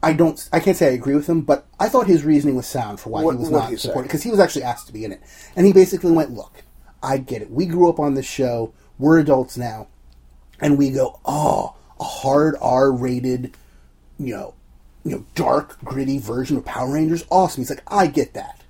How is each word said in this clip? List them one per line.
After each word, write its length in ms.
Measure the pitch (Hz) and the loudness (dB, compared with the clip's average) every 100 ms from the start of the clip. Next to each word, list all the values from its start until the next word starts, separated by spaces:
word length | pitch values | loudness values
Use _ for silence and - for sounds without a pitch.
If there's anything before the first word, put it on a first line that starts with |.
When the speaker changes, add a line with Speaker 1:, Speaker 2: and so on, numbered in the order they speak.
Speaker 1:
I 100 | 160 | 0
don't, 360 | 156 165 147 - | 2 2 0 -4
I 80 | 160 | -2
can't 160 | 160 185 | 0 2
say 120 | 156 | 2
I 40 | |
agree 240 | 127 135 143 | 2 0 -2
with 120 | 147 | 0
him, 120 | 165 | -2
but 240 | 151 143 - _ | 2 -2 -2 _
I 80 | 208 | 0
thought 200 | 262 196 | 0 4
his 180 | 170 147 | 2 4
reasoning 300 | 151 143 127 | 2 4 -2
was 120 | 113 | -4
sound 320 | 135 110 101 | -6 -8 -10
for 100 | - | -8
why 140 | 110 | -2
Speaker 2:
What, 120 | 160 131 | -2 -2
Speaker 1:
he 40 | |
was 100 | - | 0
Speaker 2:
what 100 | 151 | 0
Speaker 1:
not 100 | 117 | -2
Speaker 2:
he 60 | - | -6
said? 40 | - | -6
Speaker 1:
supported, 220 | - 131 | -6 -4
'cause 120 | 156 | -6
he 60 | 240 | -2
was 80 | 214 | 2
actually 240 | 180 - | 2 2
asked 240 | 127 113 - | -6 -8 -12
to 60 | |
be 120 | 113 107 | -12 -12
in 80 | |
it. 80 | 95 - - - - | -12 -18 -20 -14 4
And 100 | 185 | 6
he 60 | |
basically 400 | 190 185 185 180 | 8 6 4 2
went, 200 | 165 151 | 2 0
"Look, 300 | 117 - - - - - _ | -6 -16 -20 -20 -20 -20 _
I 160 | - 135 | -6 -4
get 220 | 131 - | -4 -10
it. 80 | - | -8
We 140 | 117 180 | -4 -2
grew 220 | 170 175 | 4 2
up 120 | 165 | 4
on 120 | 147 135 | -2 -2
this 100 | 131 | -6
show. 480 | - 131 117 113 _ _ - | -4 -4 -2 -6 _ _ -2
We're 180 | 139 165 | 4 4
adults 360 | 147 135 127 - | 4 2 0 -8
now." 300 | 120 110 107 _ - - _ - _ - | -10 -10 -16 _ -20 -20 _ -20 _ -4
And 180 | 151 143 | 0 2
we 120 | 139 | 2
go, 320 | 135 131 - - | 0 -4 -4 -6
"Oh, 500 | 143 151 - - - - - | -2 0 0 -2 -10 -20 -14
a 20 | |
hard 540 | - - 135 143 156 143 | -12 -6 0 2 2 0
R-rated, 960 | 123 127 139 127 127 123 127 123 127 - _ _ _ _ _ - | 0 4 2 2 -2 -4 -2 -4 -6 -14 _ _ _ _ _ -10
you 160 | 135 113 | -8 -8
know, 200 | - - _ - - _ 160 | -12 -16 _ -20 -20 _ -8
you 60 | |
know, 140 | - - - | -8 -10 -4
dark, 420 | - 135 147 - - | 0 0 -2 -14 -10
gritty 320 | 131 135 139 | -6 -4 -4
version 400 | 107 120 131 139 | -4 -6 -2 -4
of 80 | - | -4
Power 260 | - 131 | -6 -4
Rangers? 320 | 143 160 165 - | 0 0 0 2
Awesome." 300 | 180 180 139 | 2 2 -2
He's 80 | 123 | -8
like, 140 | 147 - | -8 -4
"I 200 | 202 180 | 0 2
get 260 | 143 123 | 2 -2
that. 260 | - - - _ | -4 -14 -18 _